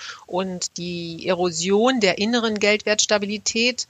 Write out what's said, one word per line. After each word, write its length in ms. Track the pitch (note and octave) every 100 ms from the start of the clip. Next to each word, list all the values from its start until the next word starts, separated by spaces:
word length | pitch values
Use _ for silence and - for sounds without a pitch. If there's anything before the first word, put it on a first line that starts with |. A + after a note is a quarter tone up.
| - - -
und 500 | F3+ F#3+ F3+ - -
die 500 | F3 F3 E3+ E3 -
Erosion 760 | F3 F3+ E3 F3+ G3+ B3 C4
der 180 | G3 -
inneren 420 | G#3+ A#3+ A3+ G#3
Geldwertstabilität 1300 | G#3 G#3 G#3 G#3+ - G#3 G3+ G#3 - A3+ A#3+ B3